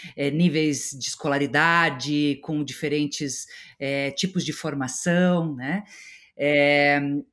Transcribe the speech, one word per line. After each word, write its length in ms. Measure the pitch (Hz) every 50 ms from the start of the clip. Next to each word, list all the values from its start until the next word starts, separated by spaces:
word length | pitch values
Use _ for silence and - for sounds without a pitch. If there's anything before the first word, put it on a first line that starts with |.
| - 165 -
é, 140 | - 143 143
níveis 680 | - 160 175 175 143 156 156 151 143 127 - - - 131
de 100 | 120 -
escolaridade, 1300 | - - - 151 139 143 143 127 120 147 160 175 170 170 165 160 139 127 123 147 147 147 147 147 139 139 -
com 220 | - 156 151 147
diferentes, 800 | 139 - - - 147 147 151 147 143 - - 156 139 - - - - - - - - - -
é, 320 | 143 135 139 139 139 139 139
tipos 340 | - - 185 - 180 156
de 60 | 151 151
formação, 1040 | - - 156 143 143 135 127 - - - 180 170 175 180 180 180 175 165 160 143
né? 300 | 123 127 139 175 202 208 - - - - - - - _ _ _ -
É, 600 | 139 147 147 143 143 143 147 143 143 143 143 143 143 143 143 147 - _